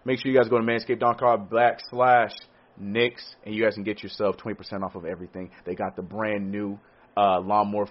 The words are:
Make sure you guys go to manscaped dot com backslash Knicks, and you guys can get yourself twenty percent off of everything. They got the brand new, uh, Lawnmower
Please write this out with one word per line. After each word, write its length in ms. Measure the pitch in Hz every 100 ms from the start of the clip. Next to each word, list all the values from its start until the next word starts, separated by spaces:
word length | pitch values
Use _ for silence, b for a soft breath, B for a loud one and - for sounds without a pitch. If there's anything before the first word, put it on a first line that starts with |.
Make 140 | 123 127
sure 140 | 135
you 40 | 131
guys 120 | 113
go 80 | 120
to 60 |
manscaped 340 | 117 113 - 113
dot 220 | 120 117
com 260 | 123 110 98
backslash 840 | 113 120 117 - 123 127 123 104 - - b b -
Knicks, 580 | 101 113 120 - - -
and 100 | 104
you 80 | 107
guys 120 | 110
can 100 | 104
get 180 | 104 104
yourself 360 | 98 - 101 -
twenty 180 | 113 98
percent 260 | - 98
off 140 | 92 92
of 80 |
everything. 460 | 82 87 87 92 87 b 90
They 80 | 90
got 180 | 95
the 80 | 95
brand 480 | 90 104 107 104 98
new, 280 | 101 101 104 b b b -
uh, 220 | 101 90
Lawnmower 460 | 95 104 101 104 101